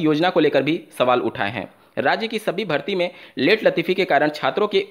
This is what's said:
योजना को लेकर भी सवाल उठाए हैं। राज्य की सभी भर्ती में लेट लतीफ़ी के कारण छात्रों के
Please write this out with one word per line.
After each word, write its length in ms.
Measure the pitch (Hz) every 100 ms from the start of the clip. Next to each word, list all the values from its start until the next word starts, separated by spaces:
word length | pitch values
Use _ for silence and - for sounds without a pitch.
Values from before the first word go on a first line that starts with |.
योजना 300 | 156 151 180
को 100 | 180
लेकर 220 | 151 143
भी 220 | 135 170 - -
सवाल 220 | 127 123
उठाए 300 | 113 117 101
हैं। 200 | 113 - - _ -
राज्य 300 | 127 185 220
की 100 | 226
सभी 260 | 196 165
भर्ती 300 | 208 147 -
में 160 | 190 175 - - -
लेट 260 | 135 220
लतीफ़ी 300 | 180 - 160
के 100 | 185
कारण 240 | 180 143 151
छात्रों 400 | 151 135 196 208
के 180 | 196 -